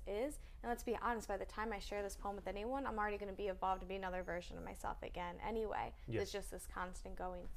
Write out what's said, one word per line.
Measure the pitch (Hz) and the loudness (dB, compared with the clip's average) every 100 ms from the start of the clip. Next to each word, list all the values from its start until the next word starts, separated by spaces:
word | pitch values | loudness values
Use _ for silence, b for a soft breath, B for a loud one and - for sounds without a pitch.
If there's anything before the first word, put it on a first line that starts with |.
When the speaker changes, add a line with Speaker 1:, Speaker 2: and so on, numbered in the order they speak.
| - | -2
Speaker 1:
is. | 202 269 285 B B | 2 2 0 B B
And | 233 | 0
let's | 233 | 0
be | - 233 | 2 2
honest, | 226 233 - | 4 2 2
by | 196 | 0
the | 196 | 0
time | - 220 | 0 0
I | 202 | 0
share | - 208 | 0 0
this | 202 - | 0 0
poem | 202 202 | -2 -2
with | - | -2
anyone, | 202 214 269 262 | 0 2 2 2
I'm | 214 | 2
already | 208 202 | 4 2
gonna | 202 | 0
be | 190 202 | 0 0
evolved | 185 190 190 | 4 4 4
to | 185 | 2
be | 190 | 0
another | 190 180 | 0 0
version | 180 170 175 170 | 0 -2 -2 -4
of | |
myself | 165 - - - | -4 -2 -2 -2
again | - - 175 180 - | -4 -2 -2 -2 0
anyway." | 226 214 - 117 - - | 2 2 2 0 -4 -2
Speaker 2:
Yes. | 113 | 0
Speaker 1:
It's | 196 | 2
just | 202 185 | 0 -4
this | 185 - | -6 -6
constant | - 185 180 190 185 | -4 -4 -4 -4 -2
going | 180 180 185 | -2 -2 -2